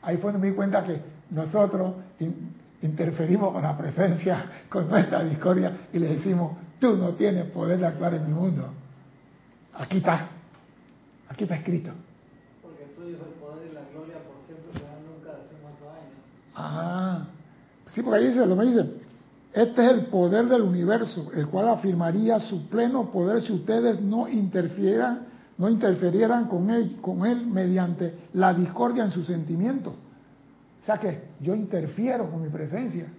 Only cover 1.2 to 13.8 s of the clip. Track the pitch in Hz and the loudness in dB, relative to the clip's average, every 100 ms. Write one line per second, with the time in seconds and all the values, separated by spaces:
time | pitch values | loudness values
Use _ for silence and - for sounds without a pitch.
1.2 | - 156 156 208 202 190 185 - - - | -8 -4 0 4 4 2 -2 -4 -12 -8
2.2 | 160 - - - - - 156 151 170 165 | -6 -6 -10 -14 -20 -6 -4 0 -2 -2
3.2 | 160 196 196 - 151 147 156 - 185 151 | 2 2 2 0 -2 -2 -4 0 2 2
4.2 | 190 175 - - - 196 160 196 180 - | 0 -2 -4 -14 -8 -4 2 4 4 2
5.2 | 160 147 180 180 180 - - 170 151 147 | 0 0 2 2 2 -4 -6 -2 0 0
6.2 | 196 175 165 - - - 254 196 180 170 | 0 0 0 -6 -14 0 2 4 0 2
7.2 | 208 180 170 175 165 180 175 156 175 165 | 2 2 -2 -4 0 2 2 0 -2 -2
8.2 | 156 156 190 147 127 - - - - - | -2 0 0 0 -4 -12 -18 -20 -20 -20
9.2 | _ - _ _ _ - - 190 - 165 | _ -20 _ _ _ -14 -2 0 2 0
10.2 | - - - - - - - - - _ | -2 -14 -20 -20 -20 -20 -20 -20 -20 _
11.2 | - 131 202 156 - 170 170 - - - | -18 -6 -4 -4 -2 -2 -4 -14 -18 -20
12.2 | _ - _ _ - 143 143 165 175 165 | _ -20 _ _ -20 -20 -20 -16 -14 -14
13.2 | 127 - 147 156 165 151 | -14 -16 -16 -16 -16 -16